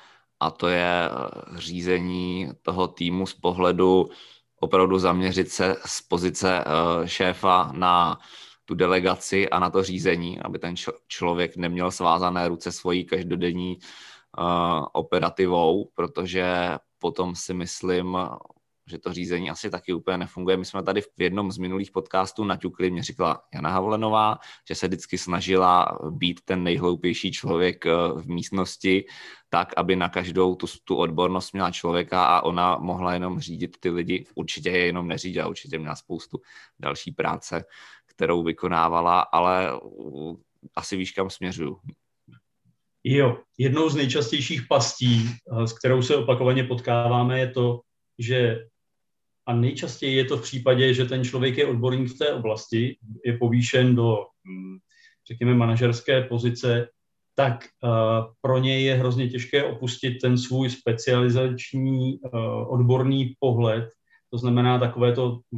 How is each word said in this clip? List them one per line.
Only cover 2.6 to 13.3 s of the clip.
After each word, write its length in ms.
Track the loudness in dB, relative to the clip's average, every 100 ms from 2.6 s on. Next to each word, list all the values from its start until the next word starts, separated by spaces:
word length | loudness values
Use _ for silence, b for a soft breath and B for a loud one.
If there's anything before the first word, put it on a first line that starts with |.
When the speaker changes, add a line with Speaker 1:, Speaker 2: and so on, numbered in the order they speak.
Speaker 1:
toho 260 | -4 -2 -2
týmu 380 | -2 -4 -2 -4
z 80 |
pohledu 760 | -2 -2 2 2 4 6 6 4 B B B B -8
opravdu 380 | 2 4 4 4
zaměřit 500 | 2 2 0 0 -2
se 280 | 0 0 -2 -6
z 160 | -10
pozice, 640 | -4 -2 0 0 0 0
eh, 440 | 0 2 2 0 -2
šéfa 640 | 0 0 2 4 4 4
na 440 | 0 4 4 4 0 B B B B
tu 100 | -8
delegaci 760 | 0 2 4 2 -2 0 0 2
a 80 | 2
na 120 | 2
to 120 | 2
řízení, 580 | 0 0 0 0 -2 -8
aby 180 | -8 -8
ten 160 | -8
čl-, 180 | -8 -10 -12 -14
člověk 480 | -4 -2 0 -2 -2
neměl 340 | -4 -2 -2
svázané 580 | 0 2 2 2 0 -2
ruce 240 | -4 -8
svojí 320 | -6 -2 -2
každodenní, 760 | -2 -4 -4